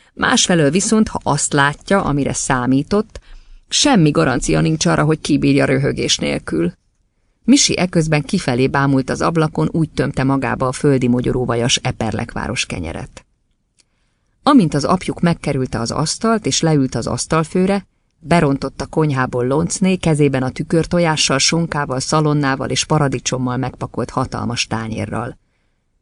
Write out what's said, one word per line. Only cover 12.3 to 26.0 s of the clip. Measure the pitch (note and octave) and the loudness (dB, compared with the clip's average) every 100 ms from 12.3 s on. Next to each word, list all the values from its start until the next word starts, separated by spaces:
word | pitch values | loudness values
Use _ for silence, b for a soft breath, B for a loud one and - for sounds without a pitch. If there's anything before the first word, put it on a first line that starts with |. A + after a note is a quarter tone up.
| - C#2 A#2+ - | -6 -6 -6 -6
kenyeret. | - E2 E2+ - - _ _ _ _ _ _ _ _ _ _ _ _ | -6 -8 -10 -14 -18 _ _ _ _ _ _ _ _ _ _ _ _
Amint | C4 C#4+ D#3 | 4 4 4
az | D3 | 0
apjuk | C#3+ F#3 - - | 0 0 -2 -2
megkerülte | F3 E3 D#3 C3+ C3 A2+ | 0 0 -2 -4 -4 -4
az | A#2 | -4
asztalt | - D#3 - A3+ A3 C3+ | -2 -4 -2 -2 0 -2
és | - | 0
leült | E3 D3+ B2+ | 2 2 2
az | A#2+ - | -2 -4
asztalfőre, | B2 - D#3+ D#3 F#3 F#3 G3 - _ _ _ | -6 -2 -2 0 0 0 -2 -6 _ _ _
berontott | D3 E3+ D3 C#3 C3 - | 0 2 2 0 -4 -8
a | C#3 | -6
konyhából | D#3+ D#3 C3 B2+ B2 B2 | -2 0 0 -2 -2 0
Loncné | C#3+ E3+ - F#3 F#3 | 0 -2 0 0 2
kezében | E3 D3+ C#3+ C3+ | 2 4 2 2
a | C3 | -2
tükörtojással, | - - E3 D#3 F3 E3+ D3+ - C#3 | -4 0 0 2 0 2 0 0 0
sonkával, | - E3 E3 D3+ D3 C3 | 2 0 -2 -4 -4 -4
szalonnával | - D#3 D3+ D3 C#3 C3+ A#2 | 0 0 2 2 0 -2 -2
és | C3 | -4
paradicsommal | - D#3 C#3 B2+ - B2+ B2 B2 | 0 2 2 -2 -4 -4 -2 -2
megpakolt | B2+ - B2+ - A2 | -4 -6 -8 -6 -6
hatalmas | - B2+ A2+ G#2+ A#2 - | -4 -4 -4 -6 -4 -4
tányérral. | A2 A2+ A2 G#2 A2 A#2 - _ _ _ _ _ _ | -4 -6 -6 -6 -6 -8 -12 _ _ _ _ _ _